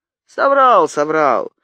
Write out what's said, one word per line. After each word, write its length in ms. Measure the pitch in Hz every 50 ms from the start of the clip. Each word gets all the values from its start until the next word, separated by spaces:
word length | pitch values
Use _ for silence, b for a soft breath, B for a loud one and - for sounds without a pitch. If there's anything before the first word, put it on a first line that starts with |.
| _ _ _ _ _
"Соврал, 640 | _ - - 277 277 277 277 262 254 233 190 160 143
соврал". 640 | - 156 147 156 160 156 151 135 117 104 - - _ _